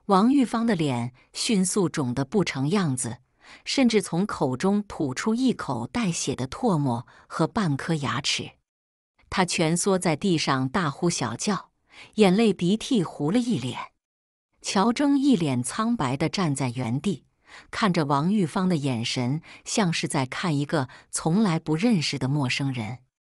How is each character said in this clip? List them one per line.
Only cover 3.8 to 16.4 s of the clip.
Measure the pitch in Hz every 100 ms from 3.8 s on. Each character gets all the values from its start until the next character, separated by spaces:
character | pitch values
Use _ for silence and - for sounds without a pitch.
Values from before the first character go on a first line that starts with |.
| 247
至 | 220
从 | 190 170 208
口 | - 147 127
中 | 190 208
吐 | 202 - 147
出 | 131 220 226
一 | 262
口 | - - 135 233
带 | 240 208
血 | 170 -
的 | 127 127
唾 | - 247 165
沫 | 139 120 - - _
和 | - -
半 | - 185 139
颗 | -
牙 | 160 135 117
齿。 | - - - - _ _ _ _ _ _ _
她 | -
蜷 | 180 - 160 175
缩 | 208 185
在 | 180 151
地 | 202 160
上 | - 135 131
大 | 202 160
呼 | - 175
小 | - 120 113
叫， | - 190 - _ _ - -
眼 | - 202
泪 | 185 226
鼻 | 185 175 220
涕 | - 247
糊 | 156 - 147
了 | 226
一 | 240 175
脸。 | 123 - - _ _ _ _ _ _ _
乔 | - 202 208
征 | 240 285 285
一 | 285 220
脸 | 160 123
苍 | 123 - 226 240
白 | 135 139
地 | 160
站 | -